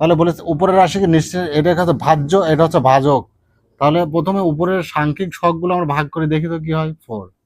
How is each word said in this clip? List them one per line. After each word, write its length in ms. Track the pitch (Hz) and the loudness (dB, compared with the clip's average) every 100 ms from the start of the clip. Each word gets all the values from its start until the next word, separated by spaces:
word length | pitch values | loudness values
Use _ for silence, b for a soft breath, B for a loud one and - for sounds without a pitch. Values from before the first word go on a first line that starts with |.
তাহলে 140 | 160 | 0
বলেছে 260 | 160 170 165 | 2 2 -2
উপরের 340 | - 151 185 190 | -4 -2 2 4
রাশিকে 300 | 180 196 185 | 4 2 2
নিশ্চয়, 400 | 160 156 180 170 | 2 2 -6 -2
এটা 160 | 147 160 | 0 2
হচ্ছে 260 | 180 170 135 | 2 0 0
ভাজ্য, 340 | 151 156 143 196 | 2 0 2 0
এটা 260 | 165 156 | 2 2
হচ্ছে 160 | 165 165 | 2 2
ভাজক। 420 | 127 135 139 131 - _ _ _ _ - | 4 4 4 0 -2 _ _ _ _ -2
তাহলে 200 | 143 165 170 | 0 0 -2
প্রথমে 340 | 165 165 196 | -2 -2 0
উপরের 400 | 175 151 175 190 | -2 -2 -2 -2
সাংখ্যিক 480 | 160 151 151 147 185 | -4 -4 -2 -4 -8
সহগগুলো 400 | - 175 165 180 | -4 -4 -2 -2
আমরা 140 | 180 156 | -2 -2
ভাগ 100 | 143 147 | -4 -4
করে 180 | 165 156 | -4 -2
দেখি 220 | 156 165 | -2 -2
তো 100 | 165 | -6
কি 140 | 160 | -4
হয়, 200 | 160 160 | -4 -4
ফোর। 300 | 156 _ 107 95 _ | -8 _ -12 -12 _